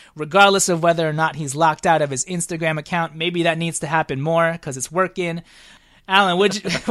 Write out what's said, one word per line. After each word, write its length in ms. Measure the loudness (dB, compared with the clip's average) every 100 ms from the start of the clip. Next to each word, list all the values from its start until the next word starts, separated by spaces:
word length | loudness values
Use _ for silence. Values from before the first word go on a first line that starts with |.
| -16 -10
regardless 520 | 0 6 6 6 2
of 140 | 2
whether 240 | 2 2 0
or 60 |
not 240 | 0 -2 -2
he's 180 | -6 0
locked 320 | 0 2 2
out 140 | 2
of 80 | 2
his 140 | -4 -6
Instagram 520 | -6 -6 -4 -4 -4
account. 380 | -4 -4 -4 -4
Maybe 280 | -4 0
that 140 | 0 0
needs 220 | -4 -6
to 80 | -2
happen 320 | -2 -2 -4
more 340 | 0 2 0 -2
'cause 140 | -10 -10
it's 140 | -6
working. 500 | -2 -2 -4 -6 -6 -12 -20 -20 -20 _ _ 0
Alan, 280 | 2 4 2
what'd 240 | 2 0
you, 60 | -4
<laughs> 160 | -4 2